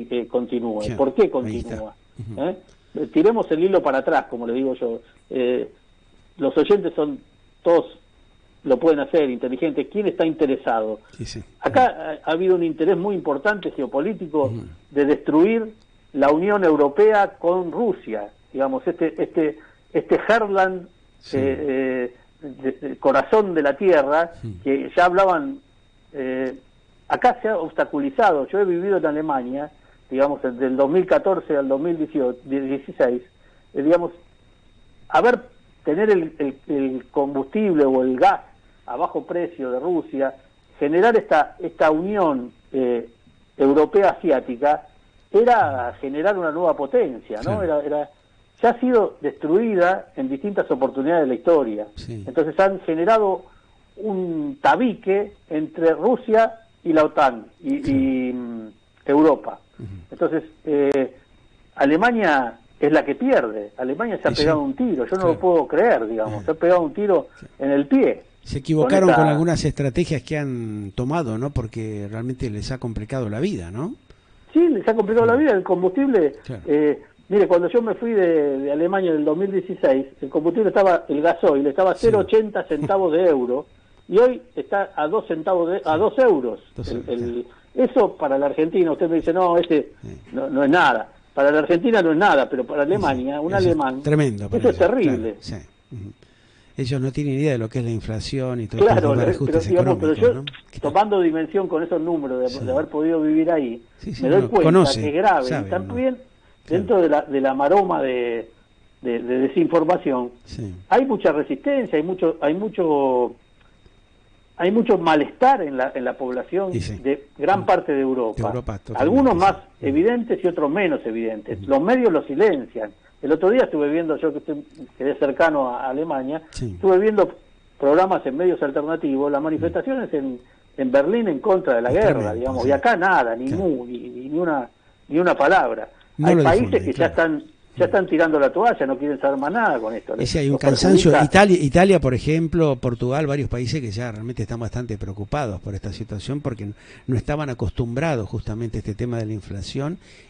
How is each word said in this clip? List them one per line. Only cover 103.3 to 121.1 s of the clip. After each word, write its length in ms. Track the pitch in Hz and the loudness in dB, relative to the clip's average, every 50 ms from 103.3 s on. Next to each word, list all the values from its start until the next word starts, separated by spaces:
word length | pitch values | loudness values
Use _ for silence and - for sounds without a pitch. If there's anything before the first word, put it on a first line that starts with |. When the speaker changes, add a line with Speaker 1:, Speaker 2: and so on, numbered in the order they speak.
| 156 160 160 165 | 2 2 2 2
Speaker 1:
ahí, 300 | 170 156 135 120 117 120 - _ _ - | 0 0 -2 -4 -6 -10 -14 _ _ -16
Speaker 2:
Sí, 140 | - 214 - | -12 -12 -8
sí, 100 | - 131 | -4 0
Speaker 1:
me 60 | 131 | 2
doy 100 | 160 196 | 2 2
Speaker 2:
uno 100 | 185 - | 2 2
Speaker 1:
cuenta 140 | 233 196 - | 2 4 4
Speaker 2:
conoce, 360 | 160 170 190 170 139 - 113 | 6 6 6 4 4 2 0
Speaker 1:
que 60 | 107 - | -2 -2
es 40 | 143 | 0
grave. 320 | 170 202 208 180 151 127 127 | 2 2 4 4 2 0 -2
Speaker 2:
sabe, 180 | 156 139 101 - | -4 -4 -4 -4
Speaker 1:
Y 20 | |
también 420 | 175 185 190 190 233 247 254 262 254 | -6 -6 -6 -6 -6 -4 -2 -2 -4
Speaker 2:
uno. 40 | 247 - _ _ _ _ _ _ _ _ | -6 -12 _ _ _ _ _ _ _ _
Claro. 140 | - 156 185 | -4 -2 -2
Speaker 1:
dentro 220 | 202 175 233 190 | 0 2 2 4
de 80 | 170 156 | 4 4
la, 120 | 147 147 147 | 2 0 0
de 180 | 151 139 139 | -2 -4 -2
la 120 | 135 135 135 | 0 0 0
maroma 460 | 135 139 143 180 202 196 180 170 151 139 | 0 2 4 4 4 4 2 0 -2 -2
de, 460 | 131 127 123 120 120 117 117 113 - _ _ _ _ _ _ _ _ _ _ | -2 -2 -2 -2 -4 -4 -6 -8 -10 _ _ _ _ _ _ _ _ _ _
de, 180 | - 127 117 117 | -6 -4 -4 -4
de 180 | 120 120 127 127 | -4 -2 -2 0
desinformación, 920 | 135 135 - 185 165 151 165 165 160 160 180 170 - 160 131 127 123 120 - _ _ | 0 0 0 0 0 2 2 0 2 2 0 0 0 -4 -4 -4 -4 -8 -10 _ _
Speaker 2:
Sí. 280 | - - - 117 98 90 92 - - | -18 -14 -12 -12 -12 -12 -14 -4 0
Speaker 1:
hay 160 | - 240 269 | 2 2 2
mucha 260 | 269 220 190 - 175 | 2 -2 0 0 0
resistencia, 680 | 147 151 143 - - - - 285 285 269 233 - 160 151 | 0 0 -2 -4 -6 -6 -2 -2 -2 -2 -2 -2 -2 -2
hay 60 | 151 | -2
mucho, 340 | 180 185 180 175 165 - - | -2 -4 -2 -2 -2 -2 0
hay 120 | 147 143 160 | -2 -2 -2
mucho, 800 | 185 214 214 - - 175 160 147 143 139 131 127 123 123 113 120 _ _ _ _ _ _ _ _ _ _ - _ _ _ _ _ _ _ _ _ _ _ _ _ | -2 -4 -6 -4 -2 0 0 2 2 2 2 2 0 0 -2 -4 _ _ _ _ _ _ _ _ _ _ -20 _ _ _ _ _ _ _ _ _ _ _ _ _
hay 160 | - 175 185 | -2 -2 0
mucho 260 | 208 233 226 - 208 175 | 2 2 2 2 2 2
malestar 640 | 165 165 156 151 143 - - - 247 262 269 226 175 | 4 2 2 2 2 -2 0 2 4 4 4 4 0
en 140 | 143 135 127 | -4 -4 -2
la, 140 | 127 135 - | -4 -4 -4
en 80 | 135 123 | -6 -6
la 80 | 123 - | -6 -6
población 640 | - 135 127 127 127 120 - 170 185 196 185 175 | -6 -6 -6 -6 -6 -8 -4 -4 -4 -4 -2 -4
Speaker 2:
Y 60 | 113 | -6
sí. 140 | - - 107 90 - | -6 -6 -10 -6 -4
Speaker 1:
de 220 | 135 139 147 - _ _ - | -4 -4 -4 -6 _ _ -4
gran 240 | 143 180 196 196 | 0 0 0 0
Speaker 2:
Mm. 40 | - | 2
Speaker 1:
parte 260 | - 190 175 - - | 2 2 2 2 0
de 100 | 147 135 | -2 0
Europa. 400 | 135 131 131 127 120 110 107 - | 0 0 0 -2 -2 -4 -4 -4
Speaker 2:
De 60 | 113 104 | -4 -4
Europa, 300 | 110 123 123 - 107 98 | -4 -6 -8 -8 -12 -12
totalmente, 240 | _ - 110 110 131 | _ -10 -4 -2 0
Speaker 1:
Algunos 300 | 165 226 269 269 254 196 | 2 4 4 4 4 4
Speaker 2:
sí. 60 | 170 | 4
Speaker 1:
más 160 | 185 196 190 - - - _ - | 4 2 2 0 -8 -20 _ -8
Speaker 2:
Mm. 40 | - | -4
Speaker 1:
evidentes 580 | 143 139 156 180 226 240 240 226 - 196 180 - | -2 2 2 2 2 2 0 -2 -2 -4 -2 0
y 40 | 180 | -2
otros 240 | 175 170 151 139 | -2 0 -2 0
menos 300 | 151 202 196 170 143 127 - | 0 0 0 0 -2 -2 -4
evidentes. 520 | 117 | -6